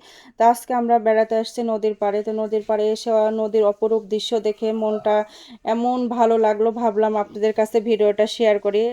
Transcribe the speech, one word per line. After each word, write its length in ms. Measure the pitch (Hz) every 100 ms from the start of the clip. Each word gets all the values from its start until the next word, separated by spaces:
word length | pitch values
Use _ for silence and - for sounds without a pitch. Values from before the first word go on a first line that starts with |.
| - - 254
তো 80 | -
আজকে 280 | 233 240 -
আমরা 220 | 247 233 233
বেড়াতে 360 | 220 220 220 220
আসছি 240 | 226 -
নদীর 320 | 233 220 214 202
পাড়ে। 240 | 202 202
তো 80 | 214
নদীর 320 | 220 214 214
পাড়ে 220 | 208 214 214
এসে, 180 | 220 240
আহ, 180 | 220 214
নদীর 340 | 220 220 220
অপরূপ 400 | 208 202 220 220
দৃশ্য 280 | 202 208 - 233
দেখে 280 | 214 208 220
মনটা 420 | 220 214 214 214 214 214 - - 233
এমন 340 | - 226 240 254 240
ভালো 280 | 240 226 226
লাগলো, 320 | 220 208 226
ভাবলাম 420 | 226 233 208 214 214
আপনাদের 360 | 208 208 220
কাছে 240 | 220 214 233
ভিডিওটা 460 | 214 214 208 202 220
শেয়ার 280 | - 220 208
করি। 220 | 208 202 233